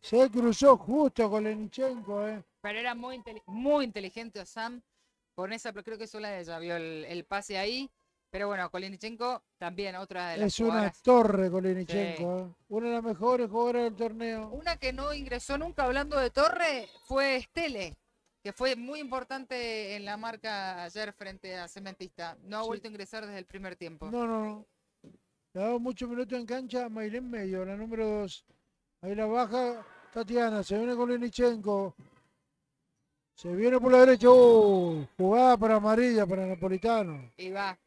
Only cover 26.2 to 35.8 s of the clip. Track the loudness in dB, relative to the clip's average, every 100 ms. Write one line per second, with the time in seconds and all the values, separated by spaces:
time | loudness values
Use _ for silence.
26.2 | -6 -6 -6 -8 -6 -6 -6 -6 -8 -8
27.2 | -8 -8 -6 -6 -6 -8 -8 -4 -2 -2
28.2 | -4 -10 _ _ _ _ _ _ -8 -4
29.2 | -2 0 0 0 -2 -4 -12 -20 -12 -8
30.2 | -2 0 2 0 -2 -2 -2 -2 0 0
31.2 | -4 2 2 2 -2 -2 -2 -8 -20 _
32.2 | _ _ _ _ _ _ _ _ _ _
33.2 | _ _ -8 0 2 4 8 10 10 10
34.2 | 10 12 12 10 8 6 2 -2 -6 0
35.2 | 4 6 6 6 6 4